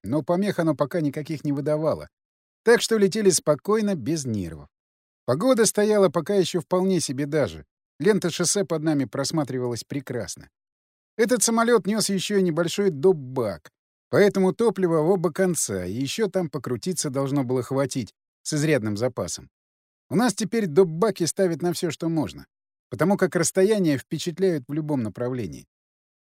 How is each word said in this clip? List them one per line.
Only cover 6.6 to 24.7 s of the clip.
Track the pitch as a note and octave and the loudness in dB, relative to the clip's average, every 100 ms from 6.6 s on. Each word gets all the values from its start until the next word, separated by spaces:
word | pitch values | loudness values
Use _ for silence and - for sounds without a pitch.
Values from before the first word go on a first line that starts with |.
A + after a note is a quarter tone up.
вполне | - F#3 F#3 F3+ | 0 0 2 0
себе | - C3 D3 | -2 -4 -2
даже, | D3+ A#2 D#2+ - _ _ - | 0 -2 -4 -18 _ _ -2
лента | E3 G#3 F3 | 2 2 0
шоссе | - E3+ G#3 | -2 -2 0
под | F#3 D#3+ | -2 -2
нами | D#3 D3 | 0 0
просматривалась | B2+ C3+ C#3 D#3+ C#3 B2+ B2 A2+ | -2 -4 -4 -2 -4 -4 -4 -6
прекрасно. | - C#3 - B2 F#2 - - _ _ _ _ _ _ - | -8 -10 -6 -8 -8 -12 -18 _ _ _ _ _ _ 0
Этот | A3+ B3 | 2 2
самолёт | - A3+ A#3 A#3 F#3 | 2 2 4 4 2
нёс | G#3+ - | -2 0
ещё | G3 - G#3 | -2 0 0
и | |
небольшой | F3+ D#3 E3+ - G3+ | 2 0 -2 0 0
доп-бак, | C#3+ F3+ E3+ B2+ C3 A2 F2+ - _ _ _ - | 2 2 2 -2 -4 -4 -4 -14 _ _ _ -2
поэтому | C#3+ G3+ F#3+ F#3 | 4 4 4 2
топлива | - A#3 G3 F3+ E3 | 2 0 2 2 2
в | D#3 | 2
оба | G3 E3 | 2 0
конца, | D3 F#3+ E3+ - G2 | 0 0 0 -2 -2
и | F2+ | -4
ещё | G#2+ C#3 - G#3+ | -4 -4 -2 -2
там | F#3+ E3+ | -2 -4
покрутиться | C#3+ C#3 A#2+ F#3 F3 D3+ | -6 -6 -4 -4 -4 -4
должно | C3 C#3 C#3+ | -2 -2 -2
было | B2 B2+ | 0 -2
хватить | B2 C3+ C#3 C3+ G#2 _ _ _ | -2 -2 -2 -4 -8 _ _ _
с | - | -6
изрядным | D3+ D#3 C#3+ G#2+ G2+ | -2 2 2 0 -2
запасом. | B2 - F2+ - C2+ _ _ _ _ _ - | -4 -4 -8 -8 -14 _ _ _ _ _ -4
У | F3+ | 0
нас | B3 | 0
теперь | - A3 A3+ G3+ | 0 -2 -2 0
доп-баки | D3 F#3+ D#3+ A3 - E3 | 4 4 4 0 0 -4
ставят | - F#3+ D#3 | 0 0 0
на | F3 | -2
всё, | E3 E3+ | -2 -4
что | - E3 | -4 -2
можно, | D#3+ A2 C#2+ - _ _ _ - | -2 -4 -8 -20 _ _ _ -12
потому | - E3 G3+ | -2 0 2
как | F3+ F3 | 2 0
расстояния | D#3+ F#3+ F#3+ G#3+ E3+ C3+ | 0 2 4 4 2 0
впечатляют | - D#3+ F3+ D#3+ F#3+ D#3 | -2 -6 -6 -2 0 0
в | B2+ | -4